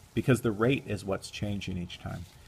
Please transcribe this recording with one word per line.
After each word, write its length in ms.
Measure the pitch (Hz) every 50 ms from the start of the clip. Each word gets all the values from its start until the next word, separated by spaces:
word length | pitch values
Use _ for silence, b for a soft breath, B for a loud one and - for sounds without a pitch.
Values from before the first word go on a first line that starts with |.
| - - -
because 260 | 113 - - 127 113
the 120 | - 117
rate 340 | 104 101 113 123 143 151 - -
is 160 | 107 95 101
what's 260 | 98 95 - - -
changing 480 | - - - 104 104 98 - 95 92 90
each 220 | 87 - - -
time. 240 | - - - - 90 - - b b